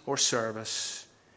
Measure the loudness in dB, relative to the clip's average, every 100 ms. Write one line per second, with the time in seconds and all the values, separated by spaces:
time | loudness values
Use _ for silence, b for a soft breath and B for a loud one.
0 | -4 2 4 4 0 -4 -4 -4 -4 -6
1 | -12 -20 b